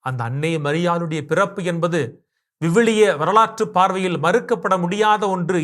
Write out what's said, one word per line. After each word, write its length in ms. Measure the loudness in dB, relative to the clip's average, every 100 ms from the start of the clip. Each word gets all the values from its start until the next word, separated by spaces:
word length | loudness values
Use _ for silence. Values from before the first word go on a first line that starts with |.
அந்த 180 | -6 -6
அன்னை 280 | -4 -2 -2 -2
மரியாளுடைய 640 | -2 0 0 0 -2 -6 -2
பிறப்பு 360 | 0 0 -2
என்பது 360 | -4 -2 -2 -2 -4 -8 _ _ _ _
விவிலிய 540 | 0 4 4 4 2 2
வரலாற்று 500 | 2 4 2 0 -4
பார்வையில் 500 | 0 0 0 -2 0
மறுக்கப்பட 580 | 0 0 -2 -4 0 0
முடியாத 500 | 0 0 2 2 0
ஒன்று. 320 | -2 -2 -2